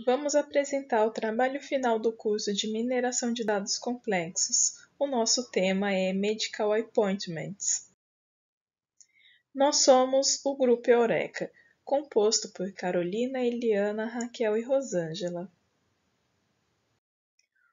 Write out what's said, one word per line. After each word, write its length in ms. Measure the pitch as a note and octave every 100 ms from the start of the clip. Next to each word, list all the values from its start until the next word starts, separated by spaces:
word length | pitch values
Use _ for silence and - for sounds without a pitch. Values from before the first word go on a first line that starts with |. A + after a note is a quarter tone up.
vamos 300 | A3+ C4 D4
apresentar 720 | D4 D4 C#4+ C4+ C#4 C#4 A#3 A3
o 60 |
trabalho 500 | A3 A3 A3 B3+ C#4
final 380 | - C#4+ B3+ A3
do 120 | A3+
curso 400 | A3+ A3 G#3 G#3
de 200 | G3+ G#3+
mineração 600 | G#3+ B3 B3+ B3 B3 A#3+
de 140 | A#3+ A3
dados 320 | G#3 G#3+ -
complexos. 960 | - B3 - F#3 E3 - - - - - - -
O 80 | C#4+
nosso 460 | B3+ A3+ - B3
tema 420 | G#3 F#3 F#3+ G3+
é 180 | F#3+ F#3
Medical 640 | F#3+ G3+ A3 - - G#3
Appointments. 1120 | G#3+ A3 - G3+ G3 - D#3+ D#3 G3 - - - _ _ _ _ _ _ _ _ _ _ _ _ _ _ _ _
Nós 300 | C4+ C#4 D4
somos 600 | - C4 C4 C4+ C#4 -
o 140 | C#4 C#4
Grupo 320 | B3+ A#3+ B3+
Eureka, 640 | A#3+ A3+ D#3 D3 - - _ _ _ -
composto 680 | C#4 D4 A3+ G#3 A3 G3+
por 220 | - F#3
Carolina, 720 | G3 F3+ F3 F3 G#3 B3 C4 A#3+
Eliana, 640 | A#3+ A#3 G3+ G#3 G#3+ A3
Raquel 500 | A#3+ A#3+ - A3 G#3+
e 60 |
Rosângela. 840 | A#3 C4+ B3+ F#3 E3 E3 F3 F3 F3+ _ _ _ _ _ _ _ _ _ _ _ _ _ _ _ _ _ _ _ _ _ _